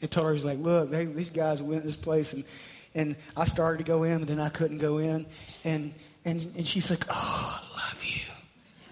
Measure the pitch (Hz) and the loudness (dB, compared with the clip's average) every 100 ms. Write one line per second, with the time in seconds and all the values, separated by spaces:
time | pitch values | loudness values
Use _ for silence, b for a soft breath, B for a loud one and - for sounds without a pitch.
0 | 156 - 156 151 143 139 165 170 147 156 | -2 2 4 2 0 0 4 4 4 0
1 | 170 151 170 160 156 143 143 160 151 147 | 0 -2 -4 0 2 2 0 -2 -2 -4
2 | - 156 147 135 139 B B B B 160 | 2 2 2 -2 -10 B B B B -2
3 | 151 147 B - 165 - 165 160 160 165 | -2 -2 B 0 2 4 2 2 2 4
4 | 165 165 151 151 151 156 165 151 151 151 | 4 2 2 0 0 2 0 2 2 2
5 | 156 160 156 B B B 165 156 151 156 | 2 0 -4 B B B -2 -2 -2 -8
6 | B B 170 165 165 - 160 196 - 165 | B B -4 -2 -4 -4 -2 0 2 0
7 | - - - - - - - - - - | 0 -2 0 0 -2 -6 -8 -6 -6 -4
8 | - - - - - - B B B | -6 -6 -8 -12 -20 -20 B B B